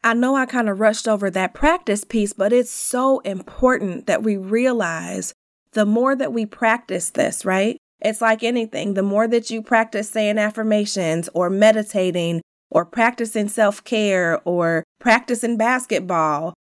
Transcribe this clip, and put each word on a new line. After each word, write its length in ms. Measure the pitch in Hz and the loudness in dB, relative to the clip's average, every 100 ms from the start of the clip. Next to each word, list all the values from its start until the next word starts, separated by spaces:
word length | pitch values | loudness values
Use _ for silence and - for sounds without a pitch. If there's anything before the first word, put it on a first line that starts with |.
I 120 | 233 | 0
know 200 | 233 247 | 2 2
I 120 | 269 254 | 0 0
kinda 280 | 254 220 | -2 -2
rushed 340 | 196 214 214 226 | 2 2 2 -2
over 220 | 208 196 | 0 0
that 240 | 185 185 | -2 -4
practice 500 | - 302 349 - 208 | 2 2 2 0 -4
piece, 280 | - 226 202 | -2 -2 -2
but 200 | - 196 | 0 2
it's 180 | 240 240 | 2 0
so 500 | - - 247 262 262 | -6 -4 0 2 0
important 840 | - 190 - - 254 254 196 175 - | -2 -10 -12 0 2 2 -2 -6 0
that 160 | 185 | 0
we 140 | 220 202 | 0 -2
realize 960 | 190 226 254 240 175 165 175 - 175 - _ _ _ | -2 0 2 0 -2 -4 -8 -8 -8 -14 _ _ _
the 140 | 220 208 | 0 2
more 280 | 220 262 | 2 2
that 180 | 269 269 | 0 -2
we 120 | 233 | -4
practice 680 | 208 - 226 240 - 180 - | -6 -2 0 0 -2 -6 -4
this, 340 | - - - | -2 -2 -2
right? 340 | 196 190 208 - _ _ | -2 0 0 -2 _ _
It's 200 | 214 220 | -4 0
like 220 | 226 220 | 0 2
anything. 520 | 233 240 220 147 196 | 0 -2 -4 -4 -2
The 80 | 196 | -2
more 240 | 196 202 226 | 0 2 2
that 220 | 240 226 | 0 -2
you 120 | 226 | -10
practice 480 | 214 226 226 202 208 | 0 0 0 -4 -4
saying 280 | 226 208 214 | -2 0 0
affirmations 920 | 208 214 220 214 208 196 165 165 170 | -2 -2 0 0 0 -2 -2 -2 -2
or 160 | 170 175 | -2 0
meditating 920 | 190 214 220 214 208 185 175 170 165 - _ _ | 4 4 4 0 -2 0 0 -2 -4 -6 _ _
or 140 | - | -2
practicing 640 | 170 240 226 240 226 220 208 | 0 0 0 0 -4 -2 -4
self-care 920 | - 208 208 - 220 208 190 170 165 | 2 2 0 -4 0 2 2 2 0
or 400 | - 175 165 165 - _ | -2 0 0 0 -4 _
practicing 580 | 247 233 247 233 233 233 | 2 2 0 -4 -2 0
basketball 960 | 226 254 254 180 185 170 156 147 165 - | 0 0 -2 -4 -2 0 0 0 -4 -10